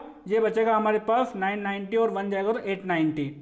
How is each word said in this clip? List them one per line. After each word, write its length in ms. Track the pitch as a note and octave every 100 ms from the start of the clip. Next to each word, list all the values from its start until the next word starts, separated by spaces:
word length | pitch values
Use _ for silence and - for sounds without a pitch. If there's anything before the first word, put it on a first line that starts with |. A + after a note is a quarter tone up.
| - - -
ये 120 | A3
बचेगा 360 | G#3+ A3 A3+ A3
हमारे 240 | G#3+ G#3+
पास 320 | G#3+ A#3 B3 G#3
नाइन 240 | F#3+ G#3
नाइंटी 360 | G3+ G3 G3 A3+
और 120 | A3+
वन 200 | F#3+ G3+
जाएगा 200 | G3 G3
तो 60 | A#3
एट 240 | G3+ F#3+ F#3+
नाइंटी। 400 | E3+ D#3 D3+ C#3+ D3